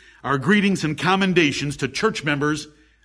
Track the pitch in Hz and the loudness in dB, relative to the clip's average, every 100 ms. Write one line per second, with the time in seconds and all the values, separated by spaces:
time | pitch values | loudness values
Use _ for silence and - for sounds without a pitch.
0 | - - 123 139 131 208 196 185 156 147 | -20 -10 -2 0 2 2 2 0 -2 -2
1 | 170 190 190 170 156 - 143 - 131 - | 0 2 2 2 2 0 -4 -4 -6 -2
2 | 220 220 147 147 147 151 - - _ _ | -2 -2 -2 -2 0 -2 -8 -20 _ _